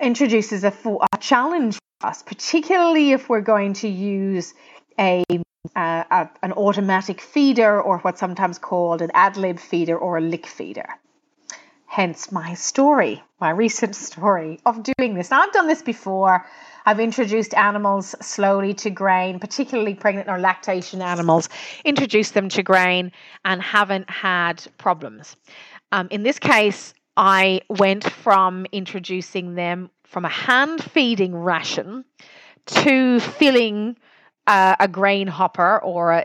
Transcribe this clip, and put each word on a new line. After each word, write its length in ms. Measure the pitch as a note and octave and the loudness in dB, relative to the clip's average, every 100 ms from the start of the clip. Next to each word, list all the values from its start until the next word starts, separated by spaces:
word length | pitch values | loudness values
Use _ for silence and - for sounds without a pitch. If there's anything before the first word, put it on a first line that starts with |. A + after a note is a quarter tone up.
introduces 600 | B3 A#3 C4+ A3 G#3 G3+ | -2 2 2 2 0 -2
a, 80 | G3 | -2
fo-, 300 | G3 A#3 G3+ - | -2 -4 -2 0
a 40 | G#3+ | -2
challenge 600 | - A#3+ C#4 F4 A3+ F#3+ _ _ | 2 2 2 -2 -2 -4 _ _
for 60 | - | -8
us, 160 | - | -8
particularly 880 | - G3+ - E4 D#4 F#4 E4+ D#4 C#4+ | -14 -12 -2 -2 2 2 4 4 4
if 180 | C4 C4 | 2 0
we're 120 | A3+ | -2
going 320 | G#3 G#3+ G3+ | 2 2 0
to 140 | G3 A3 | -4 -6
use 640 | F#3 G3+ G3 G3 F#3 F3 - - - _ - | -4 -4 -2 -2 -2 -6 -12 -20 -20 _ -2
a, 240 | F#3+ F3+ F3 F3 E3+ _ - G3 | 2 2 0 -2 -4 _ -10 -4
uh, 280 | E3 E3 - | -2 -2 0
a, 180 | F3+ E3 - | 0 0 -6
an 120 | F#3+ | -8
automatic 680 | - G3+ G3 G3 F#3+ G3 F3 | 0 0 2 2 0 -2 -10
feeder 600 | - D4 C#4 A#3+ A3 G#3 | -4 2 4 6 4 4
or 180 | G3 F3 | 2 0
what's 200 | F#3 F3+ | -2 -4
sometimes 380 | F#3 F3+ F#3 F3 | -6 -2 -4 -4
called 440 | - F3+ E3+ E3 | -4 -2 0 -2
an 100 | E3+ | 0
ad 240 | - G3 G3 | 4 4 2
lib 220 | F#3+ F3 | -4 -4
feeder 380 | - E3+ E3 E3+ | -4 -2 0 -2
or 200 | F3+ E3 | -2 -2
a 40 | |
lick 240 | E3 E3+ - | -2 -6 -10
feeder. 400 | - E2+ - - - _ _ _ _ - - _ _ - | -14 -12 -12 -14 -16 _ _ _ _ -20 -20 _ _ -10
Hence 460 | - F3+ D#3 - | -4 -4 -4 -8
my 240 | F#3+ E3 F3 | -8 -8 -10
story, 640 | - - C#4 C#4 D3+ G#2 _ - | -6 2 4 4 2 -4 _ -6
my 120 | E3 | -2
recent 440 | F3 A3+ - A3 G3+ | 0 -2 -2 -6 -6
story 640 | - - G3+ F#3 D#3+ D#3 A#3+ | -16 -4 0 0 -2 -4 -2
of 160 | A3+ A3 C4+ | -2 -4 -2
doing 160 | B3+ | -2
this. 160 | F#3 F3 | -2 0
Now, 120 | C4+ | 2
I've 120 | G4 | 4
done 140 | G4+ D#4+ | 2 2
this 160 | D#4+ | 0
before. 600 | - A3+ G3 F#3+ F#3+ F#3 - - - - - | -2 -8 -4 0 2 2 0 -20 -20 -4 0
I've 140 | G#3+ | 2
introduced 540 | A3+ A3 G#3+ A3 G#3+ | 0 -2 0 0 0
animals 640 | G#3 G#3 G#3 G3+ G3 F#3+ - | 2 2 2 0 0 -4 -12
slowly 540 | - - G3 G3 G3 | -10 0 2 2 0
to 160 | G3+ G#3+ | -4 -6
grain, 500 | F#3 G3 F#3 F#3 F3+ | -2 2 2 0 -6
particularly 540 | G3+ - C4 B3 G#3+ | -8 -6 -4 -4 -4
pregnant 340 | G3 G#3+ G3 G3+ | -2 -2 -2 -4
or 120 | F#3 | -2
lactation 640 | F#3 F#3 - F#3 - F#3 | -2 -2 -4 -6 -6 -8
animals, 440 | F3+ F3 E3+ E3 - - - - D#4 | -6 -2 4 2 2 -10 -18 -6 -2
introduced 480 | C#4+ C4+ G#3+ G#3 | 0 2 2 2
them 160 | G3+ F#3+ | 0 -2
to 140 | G#3 | -2
grain 480 | F#3 F#3 F3+ F3+ F3+ - - - F#3+ | 4 4 4 2 -2 -10 -20 -8 -4
and 160 | F#3 | -4
haven't 480 | - G#3 G3 G3 F#3+ | 0 0 2 -2 -6
had 560 | - F#3+ F3+ E3+ E3+ - _ | -6 -2 0 0 -4 -12 _
problems. 580 | G3 E3+ C#3 G#2+ D3+ - _ - - - - | -2 -2 -4 -16 -20 -20 _ -20 -20 -18 -4
Um, 160 | G3 F3+ | -4 -2
in 140 | G#3 | -2
this 160 | A3+ - | -2 0
case, 560 | - A3+ G#3 G3 - _ _ - | 2 4 2 -2 -12 _ _ 2
I 460 | F#3+ F#3+ F#3+ F#3+ - | 4 4 4 0 -2
went 420 | G3 F#3+ G3+ - | 0 2 0 -4
from 540 | - A#3 G3 F#3 F#3 F#3 | -4 2 4 4 -2 -8
introducing 800 | G3+ F#3 G3 F3 F#3 E3+ F#3+ F3+ | -10 -8 -10 -8 -8 -6 -8 -8
them 380 | F3 F3 F3+ F3+ _ | -4 -4 -4 -8 _
from 220 | _ F#3 E3+ | _ -6 -6
a 40 | |
hand 540 | - - B3 C#4+ D#4+ | -4 0 0 0 -4
feeding 520 | - D#4+ B3 G#3+ F#3 E3+ | -4 0 0 0 -2 -2
ration 680 | F3 E3 - - D3+ B3 - _ - - - _ - | -2 -2 -4 -8 -8 -12 -18 _ -20 -20 -20 _ -4
to 540 | - D4 C4 B3+ A#3+ | 0 4 4 4 2
filling, 760 | - - D4 B3 A3+ G#3 G#3+ B3 _ _ _ _ - | 0 2 4 4 2 -2 -6 -8 _ _ _ _ 2
uh, 280 | G3+ F#3+ - | 4 6 4
a 80 | G3 | 2
grain 380 | F3+ G3 G3+ F#3+ | 2 2 2 -2
hopper, 520 | D#3 F#3 - F3 G#3+ | -2 -2 2 2 2
or 280 | - F3 E3+ | 0 -2 2
a, 100 | E3 | 2